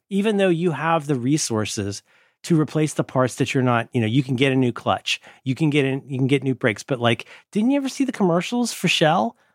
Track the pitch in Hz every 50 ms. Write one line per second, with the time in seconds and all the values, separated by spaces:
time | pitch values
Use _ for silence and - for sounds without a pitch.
0 | _ - 202 196 202 226 214 196 196 190 170 160 175 180 147 131 151 165 165 165
1 | 143 143 147 123 117 131 151 151 - - 117 107 107 - - - 98 101 101 -
2 | - _ _ _ _ _ _ _ - - 175 156 151 120 - 156 156 143 - -
3 | 151 - - 135 127 123 - - 139 - - 139 127 127 120 117 113 - - 123
4 | 113 110 113 143 135 131 135 117 143 135 131 131 131 120 120 - - 117 95 -
5 | - - - - - - - _ - 131 127 - 160 151 143 151 135 135 131 135
6 | - - 143 127 135 123 143 139 135 135 127 - - 120 107 - - - 139 120
7 | 120 117 120 - - - - - _ _ - 202 214 254 277 285 269 262 - -
8 | 277 247 - - 208 175 165 180 175 - 247 240 240 226 - - - 175 - -
9 | 175 151 160 190 220 240 - _ _ _ _